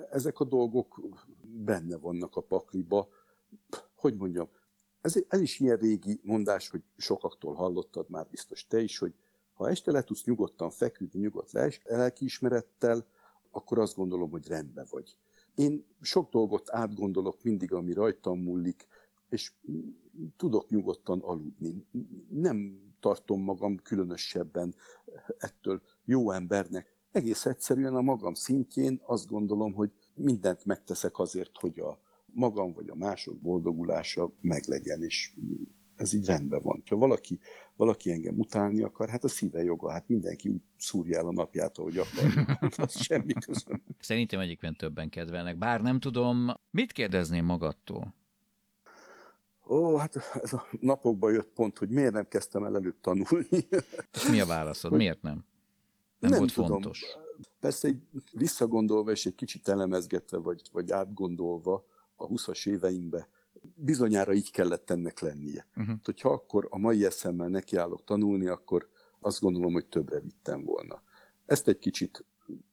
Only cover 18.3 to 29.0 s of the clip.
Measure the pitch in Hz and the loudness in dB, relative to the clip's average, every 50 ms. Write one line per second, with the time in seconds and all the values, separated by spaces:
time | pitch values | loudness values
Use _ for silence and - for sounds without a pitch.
18.3 | 90 90 90 90 90 90 87 90 87 - - _ _ _ _ _ _ _ _ _ | -2 -2 -2 -2 -2 0 0 -2 -4 -6 -10 _ _ _ _ _ _ _ _ _
19.3 | 123 104 - - - _ - - - 80 - - - - _ _ - 160 160 160 | -6 -6 -6 -8 -14 _ -10 -8 -8 -8 -8 -10 -14 -18 _ _ -16 -14 -14 -14
20.3 | - - - 165 110 101 - - 113 104 92 123 - - - - 90 92 - 92 | -6 -4 0 2 2 0 2 2 0 2 2 0 -2 -4 -2 -2 -2 -2 -2 -4
21.3 | 87 80 76 73 69 - 82 82 85 101 - _ - 123 - - - - - - | -4 -4 -6 -8 -8 -6 -6 -6 -6 -8 -10 _ -8 -8 -8 -8 -12 -18 -14 -8
22.3 | 127 147 175 180 120 104 101 98 95 98 98 104 - _ - 104 101 - - - | -2 0 0 0 0 -2 -4 -6 -10 -16 -20 -20 -8 _ 0 0 0 0 0 -2
23.3 | 104 98 98 98 95 90 101 104 101 90 - - 107 95 92 87 87 87 - - | -2 0 0 -2 -2 0 0 -2 -2 -2 -4 -2 0 0 0 0 -4 -6 -6 -4
24.3 | - 92 85 - - 87 87 87 - - - - - - _ - - - - - | -4 -4 -4 -4 -4 -4 -4 -4 -6 -10 -16 -20 -20 -20 _ -20 -20 -12 -10 -12
25.3 | 117 - - - - _ - 95 95 92 - _ _ _ _ - 127 131 117 101 | -10 -8 -10 -12 -10 _ -4 -4 -4 -4 -6 _ _ _ _ 2 2 2 2 2
26.3 | 95 92 90 87 104 101 92 - - 90 - _ _ _ _ _ - 196 123 113 | 0 -2 -2 0 0 0 0 -2 -6 -8 -10 _ _ _ _ _ -2 0 0 0
27.3 | - - - - 127 - - - 135 131 135 131 131 127 127 135 131 110 95 90 | 0 0 0 -2 -2 -2 0 0 2 2 2 2 2 2 2 2 2 0 -2 -4
28.3 | 85 - - - 131 139 123 - - 135 135 135 131 127 | -6 -4 0 0 2 2 0 0 0 0 0 2 0 -2